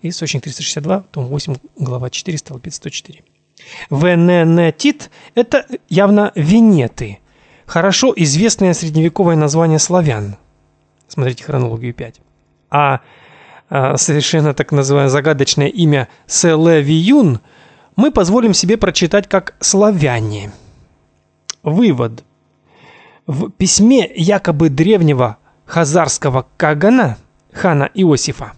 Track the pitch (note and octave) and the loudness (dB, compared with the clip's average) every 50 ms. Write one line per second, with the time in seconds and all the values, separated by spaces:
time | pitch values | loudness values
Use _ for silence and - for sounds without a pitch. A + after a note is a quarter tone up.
0 | - E3+ F3+ - E3 C#3+ - C3+ - D3+ B2+ - D3 - - D#3 C#3+ D#3+ F#3 G3 | -8 -10 -8 -8 -8 -6 -6 -6 -8 -8 -14 -10 -10 -8 -8 -8 -4 -4 -4 -4
1 | F#3+ _ - D3+ B2+ B2 C#3 D3 - - C3+ B2+ _ - _ C4+ D#3 B2+ B2 B2 | -6 _ -10 -10 -8 -6 -6 -8 -6 -8 -10 -10 _ -20 _ -10 -8 -6 -6 -8
2 | B2 B2 - - - - E3+ D3 - - D3+ B2 _ E3+ C#3+ - - D3+ - - | -8 -8 -10 -10 -8 -8 -8 -8 -10 -12 -18 -16 _ -16 -16 -14 -14 -12 -14 -14
3 | _ - - _ _ _ _ _ _ _ _ _ - - - - - - D3 C#3 | _ -16 -20 _ _ _ _ _ _ _ _ _ -20 -20 -20 -20 -10 -6 -2 0
4 | D#3+ F3+ F3 E3+ E3+ F3 F3+ F3 E3 D#3+ E3 E3+ E3+ E3 D#3+ _ - C#4+ D4 D4 | 2 2 4 4 4 4 4 4 4 4 4 4 2 2 0 _ -2 -2 -2 -2
5 | - - _ - - - _ A#3 A#3+ A#3 - C4+ - _ A#3+ - _ _ D#3+ E3+ | -10 -20 _ -20 -20 -6 _ -2 -2 0 0 -2 -2 _ -14 -14 _ _ 0 2
6 | G3+ G3+ G#3 G#3 G#3 G3+ - G3 D3 D3+ G3 A3+ A3+ A3 G3+ D#3 B2 A2+ - - | 4 4 4 2 2 0 -2 -4 0 2 4 4 6 6 4 4 0 -2 -6 -10
7 | B2 G#2 G2 - _ _ _ _ _ _ _ _ _ - - E3+ E3 G3 F#3 - | -12 -12 -12 -18 _ _ _ _ _ _ _ _ _ -6 -4 0 0 0 0 2
8 | - C4 - - E3+ D3 C3+ D#3 G#3+ A3+ - - G3 F#3 E3+ - - D#3+ D3+ D#3+ | 0 0 2 2 0 0 0 0 0 0 0 0 0 0 0 -2 -4 -4 -2 0
9 | D#3+ E3+ D#3+ - G3 E3+ E3 D#3 D3+ D3 C#3 D#3+ E3 E3 D#3 D#3 - - F3 F#3 | 0 0 0 0 0 2 2 2 0 0 0 0 2 2 2 0 0 0 0 0
10 | E3+ D3 A#2+ G#2+ G#2 G#2 G2+ - _ _ _ _ _ _ _ _ _ _ _ _ | 0 0 -2 -4 -6 -10 -12 -16 _ _ _ _ _ _ _ _ _ _ _ _
11 | _ _ - - C3 B2+ B2 - - - C#3+ C3+ B2 A#2 A2+ A2+ A#2+ B2 A#2 - | _ _ -6 -4 -4 -4 -6 -8 -10 -6 -4 -4 -4 -4 -6 -8 -10 -12 -12 -12
12 | C3+ A2+ _ _ _ _ _ _ _ _ _ _ _ _ - C#3+ D3 C#3 C3+ A#2+ | -14 -16 _ _ _ _ _ _ _ _ _ _ _ _ -2 0 0 0 0 -2
13 | _ _ - _ _ - - - - - - - _ _ - C#3 C3 C3 C#3 C3 | _ _ -20 _ _ -20 -20 -20 -20 -20 -20 -20 _ _ -4 -2 -2 0 -2 -2
14 | - - D3 D3 C#3+ - - D#3+ D3 D3+ C3+ - - - D#3 C#3+ C3+ C3+ C#3 C#3+ | -2 0 0 -2 -2 0 0 0 0 0 -2 -2 -4 -2 0 -2 0 2 0 2
15 | C#3 C3+ C3 D3 C3+ D#3 D3+ C3+ C#3 - - - C#3 C#3+ - A3 E3+ D#3 D3 C3+ | 2 2 0 0 0 0 0 0 0 -2 0 -2 -2 -2 0 0 0 2 2 0
16 | B2+ - - _ _ _ - - - E3+ D#3+ D3+ D#3+ E3+ E3 D#3 C#3+ C#3+ D#3 D#3+ | -2 -6 -12 _ _ _ -4 0 2 2 2 4 4 4 4 2 2 2 0 0
17 | E3+ G3+ C#4 D4 B3 E3 B2 G#2+ _ _ _ _ - _ _ _ _ _ _ - | 2 4 4 4 4 2 0 -2 _ _ _ _ -20 _ _ _ _ _ _ 0
18 | A3+ D4+ - B3 F#3+ E3 G3+ B3 A3+ A3 F#3 - - F3 A3 A3 - F#3+ D#3+ - | 0 2 2 0 0 2 2 2 2 2 0 0 0 0 0 0 0 -2 0 -2
19 | F#3 D#3+ - G3+ G3 _ - F#3+ F3+ - _ _ - - - F#3+ G#3 G#3+ G#3 F3 | -2 0 0 -2 -2 _ -2 -2 -2 -4 _ _ -4 -2 2 2 2 2 2 2
20 | D3 C#3 B2 A#2 G#2+ G#2+ G#2 G#2 G2 G#2 - - - - _ _ _ _ _ _ | 0 0 0 -2 -4 -6 -6 -10 -12 -14 -18 -20 -20 -20 _ _ _ _ _ _
21 | _ _ _ _ _ _ _ _ _ _ - _ _ D3+ D3+ F#3 B3 G#3+ D3 B2 | _ _ _ _ _ _ _ _ _ _ -20 _ _ -4 0 2 2 2 2 0
22 | B2 A2+ A2+ - - _ _ _ _ _ _ _ _ _ _ _ _ - - - | -2 -6 -6 -12 -20 _ _ _ _ _ _ _ _ _ _ _ _ -20 -20 -20
23 | - - _ _ _ - C#3+ C3+ G3 - - _ F#3+ F3+ - - G3+ A#3 C4+ C4 | -20 -20 _ _ _ -8 -6 -6 -6 -8 -4 _ -2 -2 2 2 4 4 4 4
24 | F#3 - - - D#3+ F3+ G#3 G3 - F3+ D#3+ C#3+ E3 D#3+ C3+ C3+ E3 F#3+ A3 G3 | 2 0 -2 -2 0 0 0 0 0 -4 0 0 0 0 2 0 2 2 4 4
25 | E3+ D3+ C#3+ B2+ B2+ A2+ G#2+ _ _ _ _ _ _ - - E3 E3+ C#3 D3+ F3+ | 4 2 2 2 0 -2 -4 _ _ _ _ _ _ -6 -2 -2 -2 0 0 0
26 | E3 C#3+ - - - D3 B2+ C3 - _ _ _ E3+ D3+ D3+ D3 F#3 G3+ B3 C4 | 0 0 -4 -4 -4 -2 -2 -2 -6 _ _ _ -2 -2 0 2 2 4 4 4
27 | A3 C#3 G#2+ - - _ _ _ _ _ _ - - C#3 C#3 C#3+ C#3 - _ G3 | 2 0 -4 -8 -14 _ _ _ _ _ _ -4 -2 0 2 2 0 -2 _ 0
28 | F#3+ E3+ D3 B2 - - B2+ - C#3 A2+ - | 2 2 2 2 -2 -6 -8 -10 -14 -16 -18